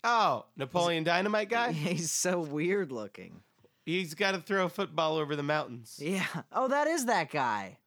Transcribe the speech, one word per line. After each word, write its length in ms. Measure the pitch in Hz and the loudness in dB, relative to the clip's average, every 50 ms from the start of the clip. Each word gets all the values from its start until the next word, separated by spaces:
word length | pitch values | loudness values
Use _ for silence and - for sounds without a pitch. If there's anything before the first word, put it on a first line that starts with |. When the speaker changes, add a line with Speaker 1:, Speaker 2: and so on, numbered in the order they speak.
| - | 2
Speaker 1:
Oh, 420 | 233 240 226 208 165 135 107 - _ _ | 2 4 4 4 4 2 0 -4 _ _
Napoleon 480 | - 135 131 - 180 175 175 170 160 160 | -6 -6 0 2 2 4 4 4 2 2
Dynamite 460 | 165 170 180 190 208 208 214 214 196 | 4 2 4 4 2 2 0 0 0
guy? 220 | 233 233 233 240 | 0 0 2 0
Speaker 2:
<laughs> 20 | - | 0
He's 360 | 156 151 160 180 160 170 156 | 0 0 0 0 0 0 -2
so 280 | - - - 180 180 175 | 0 0 2 2 2 0
weird 520 | 165 147 143 151 160 175 190 202 185 143 | -2 -2 -2 0 0 2 2 0 0 -2
looking. 500 | 131 113 107 98 - 92 90 90 90 - - _ _ _ _ _ _ _ _ | -4 -6 -8 -8 -10 -14 -16 -16 -18 -20 -20 _ _ _ _ _ _ _ _
Speaker 1:
He's 280 | - 165 185 185 156 156 | -2 -2 -2 -2 -4 -2
gotta 260 | - 202 196 190 185 | 0 2 2 2 0
throw 260 | 160 - 196 196 185 | -2 -2 0 0 0
a 40 | 170 | 0
football 480 | - - 196 165 156 156 160 156 156 | 0 -4 -4 -2 0 0 0 2 2
over 180 | 160 151 143 151 | 0 0 -2 -2
the 80 | 147 143 | -2 0
mountains. 560 | 143 151 151 147 127 120 120 113 - - - | 0 0 0 0 -4 -10 -12 -14 -16 -14 -8
Speaker 2:
Yeah. 240 | 143 156 196 185 175 - - 165 - _ - | -6 -4 -2 -2 -2 -4 -4 -8 -10 _ -2
Oh, 160 | 220 262 262 | 0 0 2
that 180 | 269 285 294 | 2 2 2
is 180 | 311 330 339 254 | 2 0 0 2
that 220 | 233 226 185 160 - | 2 2 2 0 0
guy. 480 | - 147 131 120 107 104 98 92 - _ _ | -2 0 0 0 0 -2 -4 -8 -14 _ _